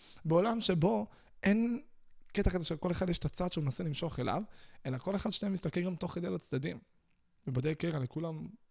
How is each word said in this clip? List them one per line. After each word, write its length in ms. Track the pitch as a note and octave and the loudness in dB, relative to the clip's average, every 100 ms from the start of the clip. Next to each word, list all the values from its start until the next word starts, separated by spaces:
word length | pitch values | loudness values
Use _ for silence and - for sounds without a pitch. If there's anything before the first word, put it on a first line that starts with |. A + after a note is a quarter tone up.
| - - D#3 | -20 -6 4
בעולם 360 | E3 G#3+ A#3 | 6 6 2
שבו 460 | - F3 E3 A2 A2 - - - | 4 6 6 4 -2 -10 -20 0
אין 380 | F#3+ G#3+ A#3 A#3+ - - - - - | 4 6 4 0 -6 -20 -20 -20 -6
קטע 220 | - G3 | 2 4
כזה 160 | F3+ D#3+ | 4 -2
שכל 260 | D#3+ F3+ | 0 0
אחד 180 | F3 F3+ | 2 0
יש 100 | E3 | 0
את 60 | D3 | -2
הצד 260 | - F3+ | -2 -2
שהוא 120 | - | 0
מנסה 200 | C#3+ - | -2 -2
למשוך 360 | D#3+ C#3 E3+ - | -4 -2 -4 -2
אליו, 240 | B2+ C3+ G#3+ - - - C3+ | 0 0 -2 -12 -20 -10 -6
אלא 120 | B2+ | -4
כל 180 | - G3 | -2 -2
אחד 140 | A3 | -2
שאתם 240 | - G3+ | -2 -2
מסתכל 280 | F#3+ E3 F3+ | -2 -2 -2
גם 140 | F3+ F3 | -2 -4
תוך 180 | F3 | -4
כדי 140 | F3 F3 | -4 -4
על 80 | F3 | -4
הצדדים. 440 | - C3+ D3 - - _ _ _ _ _ - | -4 -4 -4 -8 -14 _ _ _ _ _ -4
ובודק, 340 | B2 D3 D#3 E3+ | 0 0 0 -2
"רגע, 140 | D#3 | -2
לכולם, 480 | B2 D#3+ E3 D#3 D#3+ G#3+ _ | -2 -4 -6 -6 -10 -14 _